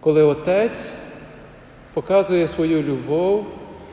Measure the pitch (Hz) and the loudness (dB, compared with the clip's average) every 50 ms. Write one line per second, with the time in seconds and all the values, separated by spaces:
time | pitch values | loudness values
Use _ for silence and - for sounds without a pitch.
0 | - 156 151 151 156 147 143 147 - 180 180 196 220 233 - - - - - - | 2 4 4 6 6 6 4 2 0 0 2 2 2 0 -2 -6 -10 -12 -12 -14
1 | - - - - - - - - - - - - - - - - - - - 160 | -16 -18 -18 -20 -20 -20 -20 -20 -20 -20 -20 -20 -20 -20 -20 -20 -20 -8 -8 -8
2 | - - 185 196 196 190 180 175 170 156 - - 165 160 165 156 147 143 143 127 | -2 2 2 2 4 4 2 2 2 0 0 -2 0 2 2 0 0 0 -4 -4
3 | 123 131 147 160 180 190 202 214 208 - - - - - - - - - | -4 -2 -2 0 0 2 0 0 -2 -6 -12 -16 -16 -18 -18 -18 -18 -20